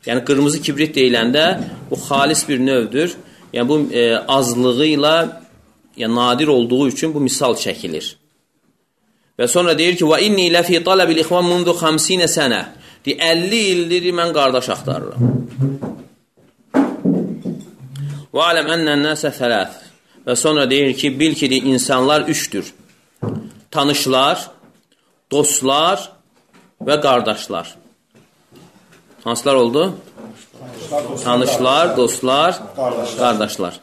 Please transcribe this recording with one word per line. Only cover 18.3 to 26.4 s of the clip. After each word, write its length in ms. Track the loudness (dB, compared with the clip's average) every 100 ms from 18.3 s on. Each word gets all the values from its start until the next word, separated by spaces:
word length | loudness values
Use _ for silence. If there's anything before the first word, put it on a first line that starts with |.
"Və 80 | -2 2
aləm 160 | 2 0
ənnən 260 | 0 2 2 0
nəsə 220 | 0 -4 -2
thələth." 380 | 0 0 -2 -8 -20 _ _ _ -4
Və 100 | 0
sonra 340 | 2 2 2
deyir 260 | 2 2 0
ki, 220 | -2 0
"Bil 140 | 0
ki, 160 | 0 0
deyir, 120 | 0
insanlar 580 | 2 0 2 2 4 2 2
üçdür. 440 | -4 -4 -6 -8 -14 -20 _ _ _ -8 -8 -12 -20 _
Tanışlar, 800 | -2 0 0 0 2 2 0 -6 -18 -20 _ _ _ _ _ _
dostlar 800 | 0 0 0 0 2 2 0 -6 -20 _ _